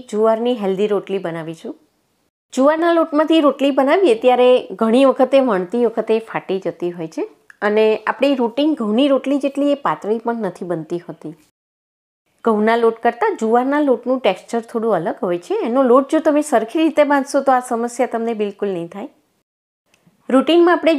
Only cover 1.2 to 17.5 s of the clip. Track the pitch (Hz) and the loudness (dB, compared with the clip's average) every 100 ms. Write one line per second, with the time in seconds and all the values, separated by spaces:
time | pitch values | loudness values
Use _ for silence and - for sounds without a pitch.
1.2 | 180 165 160 165 233 311 _ _ _ _ | -6 -8 -10 -12 -14 -16 _ _ _ _
2.2 | _ _ _ - 269 320 339 339 320 294 | _ _ _ 0 2 2 2 2 0 0
3.2 | 311 330 294 262 277 277 269 339 370 220 | 2 4 2 2 0 2 2 4 4 2
4.2 | 247 247 247 254 - 190 226 233 269 - | 2 4 4 4 0 -4 2 4 4 4
5.2 | 262 277 262 190 180 240 240 226 214 226 | 2 2 2 0 -2 -2 -2 -2 -2 -2
6.2 | 220 160 - 190 180 165 175 175 165 214 | -2 -10 -6 -6 -6 -6 -6 -6 -10 -8
7.2 | 427 _ _ - 208 214 220 214 - - | -10 _ _ -6 -2 2 2 0 -4 -2
8.2 | 277 269 233 226 294 302 214 214 285 269 | 0 0 -2 0 -2 0 -2 0 2 0
9.2 | 269 277 277 277 285 285 185 156 190 226 | 0 -2 -2 -2 -2 0 -2 -4 -4 -4
10.2 | 233 233 202 - 180 170 156 175 175 156 | -4 -4 -6 -6 -8 -8 -6 -8 -10 -16
11.2 | 160 156 _ _ _ _ _ _ _ _ | -16 -18 _ _ _ _ _ _ _ _
12.2 | _ _ - 214 214 233 226 226 233 233 | _ _ 0 2 2 2 2 0 -2 -2
13.2 | 440 349 220 233 254 285 294 233 240 254 | -2 -2 0 0 2 0 0 0 -2 -2
14.2 | 240 190 - 233 233 233 226 190 175 285 | 0 -2 -4 -8 -6 -4 -2 -2 -2 -4
15.2 | 202 175 175 415 320 240 262 247 269 320 | -4 -4 -4 -4 -2 0 4 4 2 0
16.2 | 311 294 294 233 220 330 320 294 285 285 | 2 0 0 -2 -2 0 0 2 2 2
17.2 | 269 277 277 | 0 -2 2